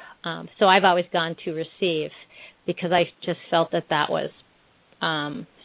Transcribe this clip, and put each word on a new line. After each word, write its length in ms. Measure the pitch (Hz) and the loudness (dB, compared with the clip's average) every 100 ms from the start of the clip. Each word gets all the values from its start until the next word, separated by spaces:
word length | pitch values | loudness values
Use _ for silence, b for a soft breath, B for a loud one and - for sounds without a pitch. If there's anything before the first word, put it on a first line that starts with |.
| B B | B B
Um, 240 | 170 165 170 - | -12 -10 -10 2
so 80 | 196 | 6
I've 180 | 190 | 6
always 220 | 190 175 175 | 6 2 0
gone 240 | 175 165 165 | -2 -4 -6
to 80 | 185 | -8
receive 580 | 156 160 - 185 156 151 - - B B B - | -8 -8 -4 -2 -2 -6 -12 -20 B B B -8
because 260 | - 175 | -6 0
I 120 | 175 170 - | 0 0 -4
just 140 | - 165 - | -8 -8 -2
felt 200 | 170 165 | 0 0
that 120 | 170 - | -2 -2
that 220 | 151 147 | -2 0
was, 200 | 156 147 - _ _ _ _ _ - | -4 -6 -10 _ _ _ _ _ -8
um, 460 | 170 156 147 147 165 _ | -4 -4 -6 -8 -12 _